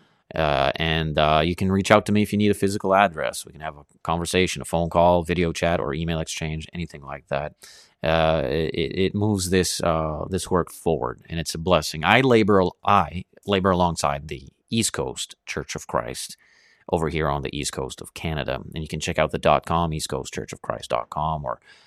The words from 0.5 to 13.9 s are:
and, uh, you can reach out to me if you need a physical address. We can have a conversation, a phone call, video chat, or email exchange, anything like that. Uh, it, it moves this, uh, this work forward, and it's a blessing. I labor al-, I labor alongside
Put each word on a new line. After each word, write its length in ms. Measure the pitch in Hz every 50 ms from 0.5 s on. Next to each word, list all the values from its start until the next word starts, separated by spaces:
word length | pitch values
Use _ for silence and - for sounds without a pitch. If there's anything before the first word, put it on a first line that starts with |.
| 71 67 69 67 -
and, 440 | - 80 80 80 80 80 78 73 76
uh, 220 | 76 76 78 78
you 120 | 78 85 90
can 160 | - 98 95
reach 220 | 95 98 95 -
out 120 | 107 107 -
to 60 | -
me 80 | 104 104
if 120 | 104 -
you 40 | 104
need 140 | 104 104 104
a 40 | 98
physical 400 | - - 98 98 104 - 95 95
address. 520 | 95 101 95 80 78 67 60 - - -
We 60 | -
can 80 | - 71
have 160 | 78 78 73
a 80 | 73 73 _ _ _
conversation, 580 | - - 80 85 85 - - 92 92 85 - 73
a 40 | 64
phone 260 | - - 85 85 80
call, 320 | - 87 85 87 90 87
video 300 | 85 85 90 87 87 85
chat, 260 | 82 - 87 85 85 -
or 160 | - 73 69
email 240 | 78 82 82 85 80
exchange, 480 | 80 - - - 82 78 78 78 78 -
anything 300 | - 87 85 - - 73
like 260 | 69 67 71 71 - -
that. 260 | 69 69 73 76 - _ - - - - - _ _ _
Uh, 400 | - - 80 82 80 80 80 80 71
it, 540 | 62 69 80 80 - - - 82 - - -
it 160 | 95 92 -
moves 360 | 104 104 107 104 98 92 90
this, 300 | 95 92 87 - - -
uh, 420 | - 87 80 80 80 78 76 76 - -
this 200 | 92 90 - -
work 220 | 92 90 80 -
forward, 500 | - - - 87 80 65 62 62 57 - - -
and 100 | - 82
it's 160 | 85 - -
a 40 | 82
blessing. 460 | 82 92 90 80 76 - - 78 78
I 180 | 87 107 123
labor 380 | 131 131 120 113 110 95 104 95
al-, 160 | 92 87 - _ -
I 400 | 101 101 98 85 73 78 92 - _ _ _ -
labor 240 | 98 101 95 92 98
alongside 560 | 92 87 90 87